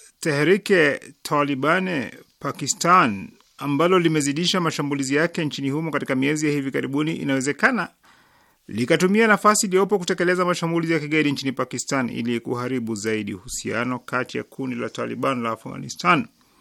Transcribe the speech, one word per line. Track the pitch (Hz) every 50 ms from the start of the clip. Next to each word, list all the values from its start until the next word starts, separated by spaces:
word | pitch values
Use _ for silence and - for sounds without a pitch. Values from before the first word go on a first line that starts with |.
| - - _ _
Tehrike | - 165 147 143 147 156 196 202 - - 202 175 156 143 131 - - - 139 _ -
Taliban | - 156 147 147 143 143 131 135 151 170 185 185 185 175 143 113 - - - - _ _ -
Pakistan | - 139 127 - 147 127 - - - 170 180 185 - 233 - 98 90 - - _ _ _ _ -
ambalo | 139 143 143 139 165 180 190 185
limezidisha | 170 165 160 156 139 143 139 156 180 175 - 190
mashambulizi | 175 156 - - 147 143 143 139 139 131 139
yake | 143 160 165 - 180 165
nchini | 147 - - 139 135
humo | 135 156 165 160
katika | 143 139 139 - 135
miezi | 131 131 139 156 151 156
ya | 151 147
hivi | 147 135 135
karibuni, | 120 139 131 131 135 147 156 156 165
inawezekana | - - 139 135 135 127 143 139 - - 247 262 208 170 - _ _ _ _ _ _ _ _ _ _ _ _ _ _ _ -
likatumia | - 107 123 - 160 147 180 185 196 220 226
nafasi | 220 208 196 - 208 214 208 -
iliyopo | 196 180 185 196 190 208 190
kutekeleza | 180 170 190 170 180 175 180 180 180
mashambulizi | 180 175 - 175 165 170 170 165 165 165
ya | 160
kigaidi | 151 147 156 156 151 143 139
nchini | 127 135 135 131
Pakistan | - 131 - - 123 - - 139 135 123 113
ili | 107 123 117 120 120 117
kuharibu | - 123 123 120 123 123 131 127 117 110 113
zaidi | 101 98 110 110 110 107 98 104
uhusiano | 92 - - - - - 113 107 110 123 127 127 120
kati | - - - 127 127 - - 120
ya | 117
kundi | - - - 135 127 123
la | 117 117 113
Taliban | - - 117 120 113 117 127 135 131 123 117
la | 113
Afghanistan | 113 - - 135 - 139 143 131 - - - 175 175 147 - - _ _ _ _ _ -